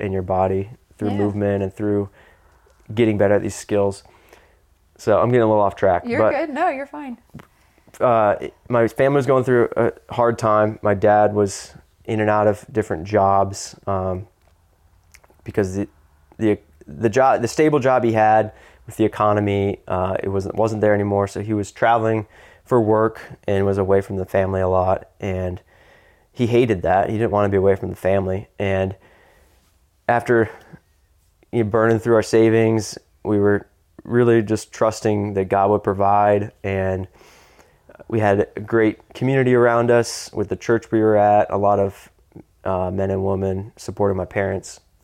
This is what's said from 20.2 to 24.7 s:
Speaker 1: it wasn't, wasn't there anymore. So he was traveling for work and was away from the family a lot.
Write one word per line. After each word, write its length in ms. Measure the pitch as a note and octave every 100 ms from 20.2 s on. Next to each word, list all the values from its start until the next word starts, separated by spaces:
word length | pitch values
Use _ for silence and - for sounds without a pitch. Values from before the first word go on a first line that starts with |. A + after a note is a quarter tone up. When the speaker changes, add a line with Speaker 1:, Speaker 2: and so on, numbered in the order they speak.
Speaker 1:
it 60 | G2
wasn't, 260 | G2 G2
wasn't 260 | - A2 G#2+
there 140 | G#2
anymore. 320 | G2+ G2+ G2+ G2
So 140 | -
he 120 | G#2
was 180 | G#2+ G2
traveling 540 | - A#2 A#2 A2+ A2 G#2 - - _
for 160 | - B2
work 400 | G#2+ G#2+ A2+ - - - -
and 200 | G2 G2+
was 100 | G2
away 220 | F#2+ G2
from 160 | - F#2+
the 80 | F#2
family 340 | G2 F#2+ F#2+
a 80 |
lot. 400 | F#2